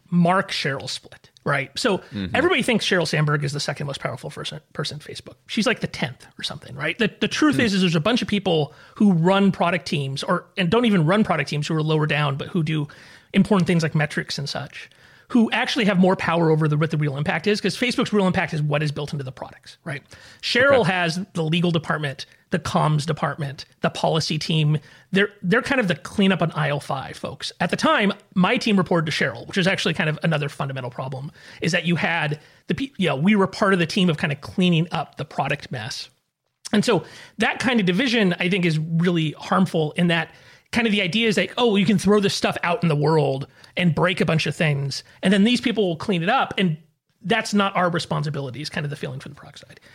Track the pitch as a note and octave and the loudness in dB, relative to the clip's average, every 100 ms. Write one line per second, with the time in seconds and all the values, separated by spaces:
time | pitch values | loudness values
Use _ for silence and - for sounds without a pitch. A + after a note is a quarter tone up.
0 | - F3 F3 F#3+ F#3+ - D3+ C3+ C3 - | -2 2 4 4 0 -4 -4 -6 -8 -10
1 | - - _ _ D3 C#3+ C3 - A#3+ F#3 | -12 -20 _ _ -4 -2 -4 -2 0 0
2 | - G#2 F#2 G#3+ E4+ D#4 A#3+ A3+ - F#3+ | -4 -8 -4 0 2 2 2 0 2 0
3 | D#3 D#3 D3+ D3+ D3 C#3+ - D3 C#3+ C#3 | 0 0 2 0 -2 -4 -6 -6 -8 -6
4 | - B2 D#3 D3 D#3 D3+ _ - D3+ D3 | -8 -8 -12 -10 -12 -12 _ -10 -8 -8
5 | - - - - - - G#3+ A3 F3 - | -14 -16 -18 -20 -8 -2 -2 -2 -6 -6
6 | - - - - - - - B2+ D3+ - | -8 -10 -20 -14 -12 -12 -14 -8 -6 -2
7 | A3 - G#3 - D4+ C4+ A#3 F#3+ F#3 D#3+ | -2 0 -4 2 2 4 2 2 2 2
8 | F3+ A#3+ G3+ G3+ G3 E3 C#3+ - - - | 2 0 0 -2 0 0 0 -6 -16 2
9 | G#3 E3+ E3+ G3 G3 - F3 F3 F3 D3 | 4 4 4 4 4 2 0 -2 -4 -4
10 | C3+ C#3 - F3 - - F3 A3+ A#3+ G3+ | -4 -6 -2 -2 -2 -4 2 2 4 4
11 | D3+ G#3 G#3+ D#3+ D3 D3 D3+ D#3+ D#3 D#3 | 4 2 2 0 -2 -4 -2 -2 0 0
12 | D3+ D3 D3 C#3 - F3+ D#3 D#3 C#3+ - | 2 0 0 -2 -4 -4 -2 -2 -4 -10
13 | - - _ G3+ - G3+ F3 E3+ D#3 D#3 | -20 -20 _ 2 4 4 4 2 2 0
14 | D3 - - - C#3 - C3+ - - _ | -2 -4 -6 -8 -6 -8 -10 -16 -20 _
15 | - - - A#3+ A3 A3+ A#3+ C#4+ G#3 F3+ | -20 -20 0 2 2 2 -2 0 2 4
16 | F#3 F#3 - E3+ D#3+ D#3 D#3 D3 D#3+ D#3 | 4 2 0 2 4 4 2 2 0 0
17 | D3 C3+ D3+ E3 G#3 G#3 F#3 - B3 - | -2 -2 -4 -2 0 0 -2 -2 -2 0
18 | - G#3 F#3 F#3 E3 D#3 D3 D3+ D3+ D3 | 0 2 2 2 -2 -2 0 0 -2 -4
19 | D3 D3 C3 - - - - - - C#3 | -6 -8 -10 -12 -16 -16 -20 -18 -12 -12
20 | _ - - - - A#3+ C#4 C4+ F3+ F#3 | _ -20 -20 -12 -2 2 4 4 4 2
21 | E3+ E3 G3+ F3+ D#3 F3 F3 E3 - D#3 | 0 -2 -6 -4 -2 0 2 0 -2 -6
22 | D3 C3 - _ - F3+ - F3 D3+ D3+ | -4 -8 -16 _ -6 -6 -2 0 2 0
23 | D#3 D3+ D3 C#3 C#3+ C#3 - _ E3 - | -2 -4 -4 -4 -8 -10 -18 _ -6 -2
24 | D3 D#3+ - D#3 - D#3+ D3+ D3+ - - | 0 0 -2 -4 -2 0 2 0 -4 -20
25 | - F#3 G3+ - F3 A#3 - C#4 G3 E3+ | -4 0 0 -2 0 0 2 0 0 -2
26 | - - G3 F3+ E3 D#3 D3 D3 - C3+ | -4 0 2 2 0 -2 -2 -2 -6 -8
27 | - - - - - - F3 G3 D4+ D4 | -8 -10 -12 -10 -12 -4 -4 0 2 2
28 | G3+ - - F#3+ F3+ B3 A#3 G3 F3 E3+ | 0 -2 -4 0 2 2 2 2 2 0
29 | D#3+ - C#3 - - - F3 F3+ F#3 D#3+ | 0 -2 -2 -4 -8 -2 0 0 -2 0
30 | D#3 D3+ E3+ D3+ C#3+ - C#3 C3+ B2 C3+ | -2 0 0 0 -4 -6 -8 -6 -10 -8
31 | C3+ C3 C#3+ - - - F#3 F3 E3 E3 | -10 -8 -12 -16 -20 -4 -2 0 0 0
32 | E3+ E3 D3+ D3+ - _ - E3+ C4+ - | 0 -2 -2 -4 -10 _ -6 -4 -4 -2
33 | E3+ C3+ F3+ G#3+ F#3+ - G3+ F#3+ D#3+ G#3 | -2 2 2 4 2 0 2 2 2 2
34 | F3+ D3+ E3 C#3 - - F3+ E3 D3 E3 | 0 0 -2 -4 -8 0 2 2 0 -4
35 | C#3+ - D3 - C#3+ C#3+ - B2 G#2+ - | -8 -10 -10 -6 -4 -4 -6 -10 -10 -12
36 | - _ _ _ _ _ - G#3+ B3 F#3 | -14 _ _ _ _ _ -2 0 2 0
37 | - - - - A#3 D4 A3 A#3 F#3 F3+ | -2 -18 -18 -4 -2 0 0 2 2 0
38 | C4+ A#3 F#3+ E3+ F3+ G3 F3 D#3 D#3+ E3 | 0 2 2 2 0 0 0 0 0 0
39 | F3 F3 D#3 - - F#3+ F#3+ E3+ D3+ - | 2 2 0 -4 -2 2 2 2 -2 0
40 | E3+ E3 D#3+ - - - - A#3 A#3 G#3 | 2 2 -2 -10 -20 -20 -6 -2 0 0
41 | F3+ A3 A3+ G3 - - B3 G3+ G3+ G3 | 0 0 2 2 -2 0 2 4 4 2
42 | F#3+ G#3 G3 - G#3+ - F3 F3 E3+ D3 | 4 4 4 0 -2 -2 -2 0 2 2
43 | D3 D#3+ C#3 C3+ C3+ _ - - F3+ D3+ | 4 4 2 -2 -8 _ -14 0 0 2
44 | E3+ F#3+ E3+ E3 D#3+ - D#3+ C#3+ C#3 - | 0 2 2 2 0 0 0 0 -2 -8
45 | - - F#3+ G3+ G#3+ A#3+ B3 A3+ F#3 D#3+ | -12 -2 2 4 4 4 0 2 0 0
46 | - F3 E3+ C4+ C4 - F#3 D3+ _ _ | -2 0 2 2 0 0 0 0 _ _
47 | _ _ F3+ A3+ A3 G3+ G3 G3 F3+ E3+ | _ _ -2 -2 0 2 2 2 0 0
48 | - D#3 D3+ D3 C3+ A#2+ D3+ - C#3+ C#3+ | -4 -4 -4 -6 -8 -10 -10 -6 -8 -6
49 | - C3 C3+ C#3+ - - - - - | -8 -10 -14 -18 -20 -20 -20 -20 -20